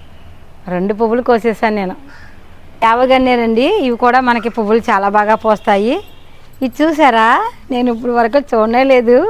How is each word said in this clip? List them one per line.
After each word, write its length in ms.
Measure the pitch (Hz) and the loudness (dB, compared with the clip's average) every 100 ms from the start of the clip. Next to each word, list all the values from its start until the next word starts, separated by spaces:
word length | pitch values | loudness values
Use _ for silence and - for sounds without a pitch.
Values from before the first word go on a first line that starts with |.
| - - - - - - - | -18 -20 -20 -20 -20 -18 -8
రెండు 180 | 180 190 208 | -4 -4 -2
పువ్వులు 200 | 226 240 247 | -2 -2 0
కోసేసాను 440 | 233 233 214 226 214 | 0 0 -2 -2 -2
నేను. 180 | 185 185 - - - - - - - - 226 | -6 -10 -16 -20 -20 -20 -20 -20 -20 -4 0
యావగన్నేరండి, 840 | 233 254 262 254 247 226 226 277 427 269 | 2 2 2 2 0 0 0 0 0 -2
ఇవి 100 | 233 247 | 0 0
కూడా 120 | 254 254 | 2 0
మనకి 200 | 240 233 214 | -2 -4 -4
పువ్వులు 260 | 208 226 220 | 0 0 0
చాలా 160 | 202 202 208 | 0 0 0
బాగా 160 | 208 214 | 2 0
పోస్తాయి. 500 | 220 208 - 196 214 330 - - - - - - | 0 -2 0 0 0 -4 -6 -20 -20 -20 -20 -8
ఇది 100 | 262 - | -6 -2
చూసారా, 480 | 311 302 294 226 226 285 453 - - | -2 2 2 4 2 2 -2 -8 -8
నేను 160 | 254 247 | -4 -2
ఇప్పుడు 200 | 226 247 240 | -2 -4 0
వరకు 220 | 233 277 277 | 2 0 0
చూడనే 320 | 233 214 240 269 | 0 0 2 4
లేదు 240 | 254 226 247 392 | 2 4 2 2